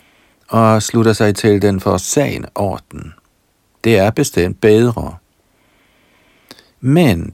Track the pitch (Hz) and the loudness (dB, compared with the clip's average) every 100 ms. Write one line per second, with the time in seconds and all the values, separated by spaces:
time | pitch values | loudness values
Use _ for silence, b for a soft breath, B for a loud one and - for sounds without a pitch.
0 | b b b b b 113 113 110 - 117 | b b b b b 0 2 2 0 0
1 | 113 107 107 98 117 104 101 95 101 95 | 2 2 0 0 0 2 0 -2 -2 -4
2 | - - 135 - - - 101 - - - | -2 -2 -2 -4 -10 -8 -6 -8 -12 -18
3 | - - _ _ _ _ _ _ 110 110 | -18 -20 _ _ _ _ _ _ 0 2
4 | 98 - 139 - 87 - 113 107 120 117 | 2 0 -2 -2 -2 0 4 4 2 -2
5 | 71 87 _ _ _ b b b b b | -10 -14 _ _ _ b b b b b
6 | b b b b b b b b 123 156 | b b b b b b b b 0 2
7 | 160 87 82 | 2 0 -4